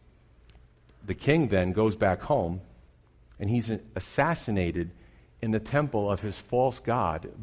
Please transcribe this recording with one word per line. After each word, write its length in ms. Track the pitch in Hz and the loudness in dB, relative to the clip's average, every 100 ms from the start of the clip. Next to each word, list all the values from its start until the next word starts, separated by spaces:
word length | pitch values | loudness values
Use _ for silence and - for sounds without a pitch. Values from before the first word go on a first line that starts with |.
| - _ _ - - - - _ _ - 101 | -20 _ _ -20 -20 -20 -20 _ _ -16 -8
The 100 | 92 | -2
king 340 | 135 160 131 | 2 4 4
then 240 | 95 90 | 2 2
goes 240 | 92 110 - | 2 2 4
back 240 | 101 90 | 2 2
home, 400 | - 139 85 92 - - - _ _ _ - - | 0 0 0 -4 -10 -20 -20 _ _ _ -20 -6
and 100 | 98 | 0
he's 220 | 120 110 107 - 95 | 0 0 -6 -6 -12
assassinated 960 | - - 151 165 - 101 87 87 165 - - - - - | -6 0 0 0 -2 0 0 -2 -6 -8 -20 -20 -20 -8
in 100 | 113 | -2
the 80 | 110 | -2
temple 500 | 107 143 147 110 101 | 0 0 0 0 0
of 120 | 98 | -2
his 160 | 107 - | -4 -8
false 420 | - 123 131 - | -2 2 2 0
god 480 | - 120 92 80 - - | -2 0 0 -2 -8 -8